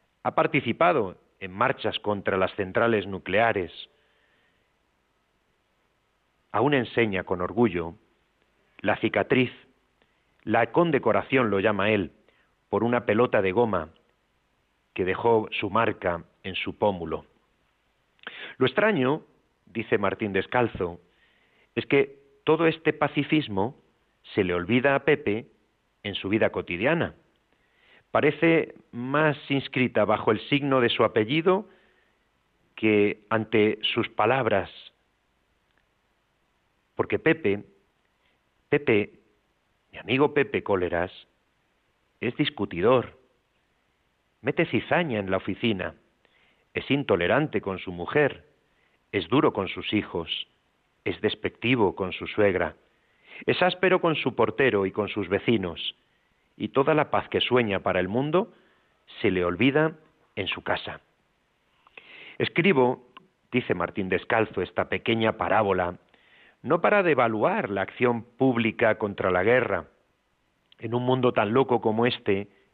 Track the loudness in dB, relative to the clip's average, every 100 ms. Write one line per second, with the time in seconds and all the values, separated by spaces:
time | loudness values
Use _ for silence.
0 | _ _ -2 0 0 0 -2 2 2 2
1 | -2 -8 _ _ -14 -2 -2 -2 -6 -4
2 | -4 -2 -2 0 0 -2 -4 0 0 0
3 | -2 -8 -4 0 2 0 -4 -10 -20 _
4 | _ _ _ _ _ _ _ _ _ _
5 | _ _ _ _ _ _ _ _ _ _
6 | _ _ _ _ _ -2 2 2 0 0
7 | 0 0 -4 -4 -2 2 2 0 -6 -12
8 | _ _ _ _ _ _ _ -8 -4 -2
9 | -2 -2 2 2 0 -4 _ _ _ _
10 | _ _ _ _ -2 0 2 2 2 2
11 | 2 0 0 0 2 2 0 0 0 0
12 | -2 -8 _ _ _ _ _ -2 0 0
13 | 0 2 2 2 2 2 0 0 -6 -14
14 | _ _ _ _ _ _ _ _ _ -4
15 | -2 0 2 2 0 -6 -2 0 0 -2
16 | -4 -4 -8 _ -12 -8 -8 0 0 0
17 | -6 -8 -10 _ _ _ _ _ _ _
18 | _ _ -18 -16 -16 -2 0 2 2 2
19 | 0 -2 -6 _ _ _ _ -12 -2 0
20 | 0 -2 -2 -2 -2 0 -2 -2 -6 -8
21 | _ _ _ _ _ _ _ -8 0 2
22 | 2 -4 _ _ 0 2 2 0 -2 -2
23 | -2 -2 0 -2 -2 -2 -4 -6 _ _
24 | _ _ -6 -2 0 0 0 2 2 0
25 | 2 0 0 -4 -8 _ _ _ _ _
26 | -10 -8 -2 0 0 -2 -6 -4 -2 0
27 | -2 -8 _ _ _ _ _ _ _ _
28 | _ 0 2 2 2 2 0 -8 _ -10
29 | -4 0 0 0 -2 -4 -2 -2 0 2
30 | 2 2 2 0 0 -2 2 2 2 2
31 | 2 2 0 0 2 2 -2 _ _ _
32 | _ _ _ _ _ _ _ -4 2 4
33 | 2 0 _ -4 0 2 2 0 -4 -2
34 | -4 0 0 2 2 0 -2 -12 -20 _
35 | _ _ _ _ _ _ _ _ _ _
36 | _ _ _ _ _ _ _ _ _ -6
37 | -2 0 0 2 0 -2 -6 _ _ _
38 | _ _ _ _ _ _ _ 0 2 2
39 | 0 -8 _ _ _ _ _ _ _ -16
40 | -4 0 2 2 0 -2 -2 -2 0 -2
41 | -4 -8 -20 _ _ _ _ _ _ _
42 | _ _ -8 -2 -4 -2 -6 0 2 2
43 | 0 -10 _ _ _ _ _ _ _ _
44 | _ _ _ _ -4 -2 0 -2 0 -2
45 | 0 -4 -2 -4 -4 -4 -2 -2 -6 -10
46 | _ _ _ _ _ _ _ -10 -2 -2
47 | 0 0 2 2 0 -2 -4 -8 -8 -10
48 | -4 0 0 -2 -14 _ _ _ _ _
49 | _ -6 0 2 2 0 -6 -8 -4 -4
50 | -4 -8 -8 -8 -10 _ _ _ _ _
51 | -10 -4 -4 -2 -8 -4 -2 2 2 0
52 | -6 -6 -8 2 2 2 -2 -6 _ _
53 | _ _ _ -6 -2 2 0 2 2 2
54 | 2 0 -2 0 0 2 2 2 0 -2
55 | -4 -4 -2 -2 2 0 0 -6 -10 -12
56 | _ _ _ _ _ -10 -2 0 2 2
57 | 2 -2 0 -2 2 2 2 0 0 0
58 | 0 -2 0 0 -2 -8 _ _ _ _
59 | _ -4 -2 0 0 2 2 2 0 -2
60 | _ _ _ -10 -8 -8 -6 -6 -6 -14
61 | _ _ _ _ _ _ _ _ _ -20
62 | -20 -20 -18 -6 -2 0 2 4 4 0
63 | -8 -20 -20 _ _ -4 -2 -2 -2 -4
64 | -2 -2 0 0 0 -2 -4 -4 -4 -4
65 | -2 0 0 0 0 2 2 0 -2 -6
66 | _ _ _ _ -20 _ -2 0 4 4
67 | 4 4 2 2 0 0 -2 -4 -4 0
68 | 0 0 -6 _ 2 2 0 2 2 2
69 | -2 -2 0 2 2 2 2 -4 -6 _
70 | _ _ _ _ _ _ _ _ -6 -2
71 | 0 2 2 2 2 2 2 2 0 2
72 | 0 0 -2 -2 -4 _ _